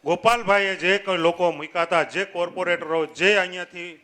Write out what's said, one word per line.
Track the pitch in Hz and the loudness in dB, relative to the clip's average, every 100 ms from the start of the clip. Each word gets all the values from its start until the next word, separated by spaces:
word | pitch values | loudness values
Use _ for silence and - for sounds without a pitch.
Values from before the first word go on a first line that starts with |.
ગોપાલભાઈએ | 147 175 226 240 202 202 196 185 | -2 2 2 2 2 2 2 -2
જે | 170 196 | 0 0
કોઈ | 196 185 165 | 0 2 2
લોકો | 170 175 | 2 0
મૂક્યા | 151 151 175 170 | -2 -8 -4 0
હતા, | 175 147 | 2 0
જે | 170 190 | -4 -6
કોર્પોરેટરો, | 175 175 160 175 175 160 165 156 - | -4 -6 -4 -2 -2 -2 -2 -2 0
જે | 180 208 | 2 2
અહીંયાથી | 180 180 175 180 175 156 | 0 -6 -12 -14 -16 -18